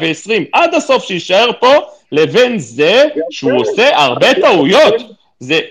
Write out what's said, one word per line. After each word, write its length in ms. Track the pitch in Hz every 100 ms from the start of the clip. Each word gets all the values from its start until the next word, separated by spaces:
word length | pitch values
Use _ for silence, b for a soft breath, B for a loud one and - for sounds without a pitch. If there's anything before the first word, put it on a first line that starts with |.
ועשרים, 440 | 165 156 196 220 143
עד 200 | 254 339
הסוף 300 | 330 - 247 -
שיישאר 440 | 175 - 190 240 -
פה, 140 | 254 294 - B B
לבין 480 | 147 147 185 247 220
זה 440 | 110 117 156 233 302 - -
שהוא 300 | - - -
עושה 360 | - - 262 151
הרבה 360 | 135 120 220
טעויות. 600 | 220 285 180 139 247 277 233 - - _ -
זה, 200 | 127 156 -